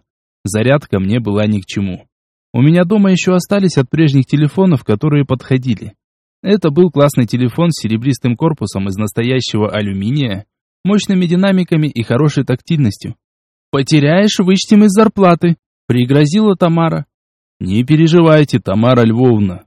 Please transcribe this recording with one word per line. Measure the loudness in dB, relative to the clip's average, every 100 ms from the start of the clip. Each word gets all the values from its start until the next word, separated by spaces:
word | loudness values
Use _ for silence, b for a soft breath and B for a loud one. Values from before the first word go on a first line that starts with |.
| _ _ _ _ -6
Зарядка | -2 0 0 -2 -4
мне | -2 -2
была | -2 -2 -2
ни | -2
к | -6
чему. | -8 -6 -8 _ _ _ _ _
У | 0
меня | 2 2 2
дома | 2 2
ещё | 0 0
остались | -2 0 -2 0 0
от | -2
прежних | 0 2 2 0
телефонов, | 0 -2 0 0 0
которые | -2 -2 0 0 -2
подходили. | -4 -2 -2 -2 -6 -8 _ _ _ _ _
Это | -2 0 0
был | 2 0
классный | 2 0 0 -2
телефон | -2 -4 -2 -2
с | -2
серебристым | -4 -4 -2 -4 -4 -2
корпусом | -2 -2 -6 -6 -6
из | -6
настоящего | -6 -4 -2 -2 -2 -4 -2
алюминия, | -4 -6 -6 -4 -4 -4 -6 -12 _ _ _ -2
мощными | -2 0 -2 0
динамиками | 0 0 0 0 -2 -2
и | -4
хорошей | -4 0 0 -2 -4
тактильностью. | -6 -4 -2 -2 -4 -14 -16 _ _ _ _ _
«Потеряешь, | -6 0 0 2 2 0 0
вычтем | 0 0 2 4
из | 4
зарплаты», | 4 0 2 2 2 0 -2 _ _ -4
пригрозила | -2 2 2 2 2 0 2
Тамара. | 0 0 -2 -4 -10 _ _ _ _ _
«Не | -4 -2
переживайте, | 2 2 4 4 4 4 2 -2
Тамара | -2 0 2 4
Львовна, | 2 2 2 2 0 -4